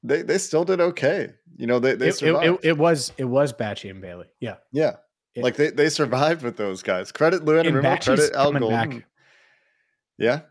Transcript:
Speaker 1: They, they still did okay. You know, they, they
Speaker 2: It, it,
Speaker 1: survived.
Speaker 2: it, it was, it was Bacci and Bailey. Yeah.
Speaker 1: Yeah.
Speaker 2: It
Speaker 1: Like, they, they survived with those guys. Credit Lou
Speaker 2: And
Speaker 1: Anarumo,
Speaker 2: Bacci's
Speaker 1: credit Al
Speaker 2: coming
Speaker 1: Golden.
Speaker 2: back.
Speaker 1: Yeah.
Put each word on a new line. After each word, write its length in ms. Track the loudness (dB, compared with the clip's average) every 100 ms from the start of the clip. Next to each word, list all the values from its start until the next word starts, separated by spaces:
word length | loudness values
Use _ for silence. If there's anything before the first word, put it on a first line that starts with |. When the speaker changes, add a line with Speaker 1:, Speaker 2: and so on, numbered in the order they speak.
Speaker 1:
They, 200 | 0 -2
they 160 | 0 -2
still 260 | 0 -2
did 160 | 0 2
okay. 500 | 0 2 -2 0 -6 -12 _ -10
You 100 | -2
know, 120 | 0
they, 160 | 2
they 120 | 2 0
Speaker 2:
It, 80 |
it, 20 | 2
Speaker 1:
survived. 480 | 0 2 2 2
Speaker 2:
it, 40 | 0
it 80 | 2
was, 340 | 2 2 -2 -6
it 80 |
was 280 | -2 2 0
Bacci 360 | -2 -8 -8 -12
and 100 | -16
Bailey. 260 | -16 -16 -18 _
Yeah. 160 | -12 -12 _
Speaker 1:
Yeah. 240 | -2 -2 -2 _ _ _
Speaker 2:
It 100 | -4
Speaker 1:
Like, 100 | -2 0
they, 140 | -2
they 180 | 2 0
survived 540 | 2 -2 0 0 0
with 140 | -6 -6
those 260 | -6 -6
guys. 300 | -4 -4 -4
Credit 320 | 0 0 2
Lou 140 | 2 2
Speaker 2:
And 100 | 4
Speaker 1:
Anarumo, 140 | 2
Speaker 2:
Bacci's 200 | 2 0 2
Speaker 1:
credit 260 | 2 2
Al 120 | 2 2
Speaker 2:
coming 140 | 2 0
Speaker 1:
Golden. 220 | 0 -2
Speaker 2:
back. 160 | -6 -16 _ _ _ _ _ _ _ _ _ _ _
Speaker 1:
Yeah. 220 | -2 -2 -6